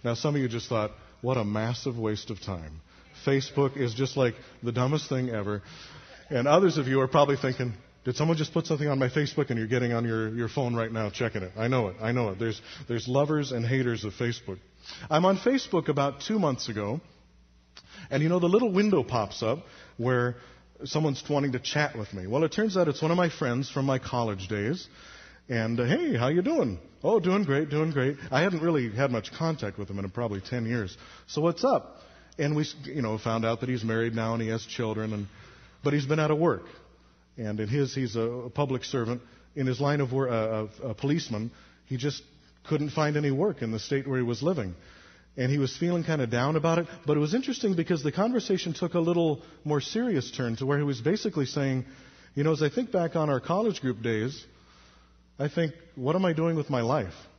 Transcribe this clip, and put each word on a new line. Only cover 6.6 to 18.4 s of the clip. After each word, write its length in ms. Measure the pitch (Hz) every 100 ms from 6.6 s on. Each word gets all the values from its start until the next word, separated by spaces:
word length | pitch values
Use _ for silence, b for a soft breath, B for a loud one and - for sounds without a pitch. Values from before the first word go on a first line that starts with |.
| 190 156
of 100 | 127
you 120 | 135
are 80 | 127
probably 280 | 160 143 139
thinking, 380 | 135 127 123 104 - -
"Did 120 | 127 123
someone 200 | 156 160
just 160 | 151
put 140 | 170 160
something 220 | 151 147
on 100 | 135
my 100 | 127
Facebook?" 420 | 151 143 - 139
And 80 | 117
you're 100 | 110
getting 240 | 123 120
on 120 | 117
your, 300 | 117 113 110
your 140 | 113 117
phone 260 | - 123
right 180 | 117 113
now 160 | 113 104
checking 340 | - 117 110
it. 100 | 92 98
I 120 | 117
know 200 | 131 104
it. 80 | 90
I 100 | 110
know 180 | 123 113
it. 80 | 95
There's, 220 | 113 107 B B -
there's 180 | 117 127
lovers 460 | 131 147 151 135
and 120 | 123
haters 400 | 117 131 123 113
of 100 | 107
Facebook. 440 | - 120 117 - 95 - - B B B
I'm 160 | 156
on 140 | 185 196
Facebook 500 | - 269 - 175 156
about 320 | 143 139 139
two 180 | - 214
months 300 | 160 123 -
ago, 320 | 104 104 143 - - - - - - _ - B B B
and, 120 | 135
you 60 | 160
know, 120 | 180